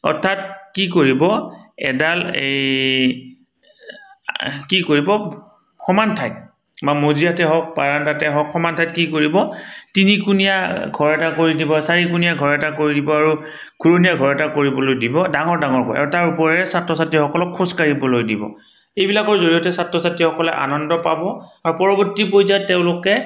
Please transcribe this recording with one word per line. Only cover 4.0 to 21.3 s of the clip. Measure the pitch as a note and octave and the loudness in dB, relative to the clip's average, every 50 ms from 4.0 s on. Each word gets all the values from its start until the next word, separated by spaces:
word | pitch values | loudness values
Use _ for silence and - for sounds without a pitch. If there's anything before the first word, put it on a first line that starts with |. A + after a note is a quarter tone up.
| G#5 G5 - _ _ - - - - - C#3+ C#3+ C#3 - | -20 -20 -20 _ _ -12 -10 -8 -8 -8 -8 -10 -8 -2
কি | F#3 F#3+ F3 | -2 -2 0
কৰিব? | E3+ D3 C#3+ D3 F3+ G3+ G#3+ G#3 F3 - - - - _ _ _ _ _ _ - | 2 2 2 2 2 0 0 -2 -6 -12 -14 -18 -20 _ _ _ _ _ _ -4
সমান | - F#3 G3+ A3 G#3+ - | 0 2 2 2 2 0
ঠাইত | - C#3 A2 - - - - _ _ _ _ _ - - | -2 -4 -6 -8 -10 -18 -20 _ _ _ _ _ -6 -2
বা | C#3+ D3 | 0 0
মজিয়াতে | D3 D3 D3 D3+ C#3+ D#3+ F3 E3+ F3 F3 | 2 2 2 2 2 2 0 2 2 2
হওক, | D#3 D#3 E3 E3 - - | 2 2 0 0 -2 -4
বাৰাণ্ডাতে | - C#3+ C#3 C#3+ D3 D3 D3+ D3 D3 D3+ D3+ | -2 -2 0 0 0 -2 -2 -2 0 -2 0
হওক, | C#3+ D3 D3+ D3 - | 0 0 -2 -2 -2
সমান | E3+ E3 E3+ E3 | -2 -2 -2 0
ঠাইত | E3 E3 E3 - | -2 -4 -2 0
কি | E3+ E3+ | -2 -2
কৰিব? | D3+ D#3 D#3 D3+ D3+ D#3 F#3+ A3+ - - - - - - - - _ _ | -2 0 0 0 2 2 2 0 0 -4 -12 -16 -16 -18 -20 -20 _ _
তিনিকোণীয়া | F#3+ G3 F#3+ G#3 G3+ G#3 G3+ G3+ G3 F#3+ G3 G3 F#3+ F#3 F3 F3+ - - - - | 2 4 4 4 2 2 0 2 2 2 2 0 0 -2 -4 -4 -4 -6 -6 -2
ঘৰ | - D3 D3 D#3 | 0 0 0 2
এটা | D#3 E3 E3 | 0 0 -2
কৰি | E3 D#3+ E3 D#3+ D#3+ | 0 0 0 2 2
দিব, | D#3 D#3+ D3 D#3 D#3 | 0 0 0 0 0
চাৰিকোণীয়া | D3+ D#3 E3+ F3 F3 F3 E3+ F3 E3+ F3 E3+ | 0 0 0 0 0 0 0 0 0 0 0
ঘৰ | C#3 C#3+ C#3+ D3 | 0 0 0 0
এটা | C#3+ D#3 D#3 | 0 0 -2
কৰি | D3+ D3+ D#3 D3+ D3 | -2 0 0 0 0
দিব | C#3+ C#3+ C#3+ D#3 | 0 0 0 2
আৰু | D3+ D3+ D#3 D#3 D#3 D#3 - - - - - _ _ | 2 2 2 0 0 -6 -12 -16 -16 -20 -20 _ _
ঘূৰণীয়া | - E3 E3+ F3+ F3 F#3 E3+ | 2 4 6 6 4 4 2
ঘৰ | E3 C3 C#3 C#3+ | 2 2 0 2
এটা | C#3 D#3 | 2 -2
কৰিবলৈ | D3+ D3+ D3 C#3+ C#3 C3 C3 C3+ C3+ C3+ | -2 0 0 0 2 2 0 0 0 0
দিব, | B2+ A#2 A#2 B2+ D#3+ F#3 | 0 0 0 0 0 0
ডাঙৰ | F#3 D3 C#3+ D#3 E3 F3 D#3+ | 0 0 -2 0 0 0 0
ডাঙৰকৈ। | D3 C#3 C3 B2+ A#2+ - - C3+ | 0 0 0 0 0 0 0 -2
আৰু | D3 D3 | -2 0
তাৰ | D#3 F3 F3 | 0 0 0
ওপৰেৰে | E3 D#3 - D#3+ D#3+ D#3+ F3 F#3 | 0 0 0 2 2 2 2 0
ছাত্ৰ-ছাত্ৰীসকলক | F3+ - F3+ E3+ F3 E3 D3 D#3+ D#3+ D#3 D#3 D3 D3 D3+ E3 F3+ F3 F3 | 0 -2 -4 -2 -2 -2 -2 0 0 2 0 0 2 0 -2 -2 -2 -2
খোজ | - F#3 F3 - | -4 -4 -4 0
কাঢ়িবলৈ | - E3 D3+ C#3+ C3+ C3+ C3 B2+ A#2+ A#2 | 0 0 0 0 0 0 0 2 0 0
দিব। | A2 A2 G#2 G#2 G#2+ G#2+ - - _ _ _ _ _ _ | 0 -2 -4 -4 -8 -12 -16 -20 _ _ _ _ _ _
এইবিলাকৰ | - F#3+ G3 G#3 G#3+ G#3 G#3+ G#3 G3 | -2 0 2 2 0 2 2 2 2
জৰিয়তে | F3 E3 E3 E3+ E3+ F#3 F3 | 4 4 2 2 2 0 -2
ছাত্ৰ-ছাত্ৰীসকলে | F3 E3+ E3+ - F#3+ E3+ F3 E3+ - E3+ E3 D#3 D#3+ E3 E3+ | -2 -4 -2 -2 -2 -2 -2 0 2 0 0 2 0 -2 -2
আনন্দ | D#3+ - C#3 C3+ C#3+ D3+ D3+ D3+ E3+ | 0 -2 -2 -2 -2 -2 -2 -2 -2
পাব | E3 E3+ E3+ D#3+ D#3+ E3 G3 | 0 0 -2 -2 -2 -2 -6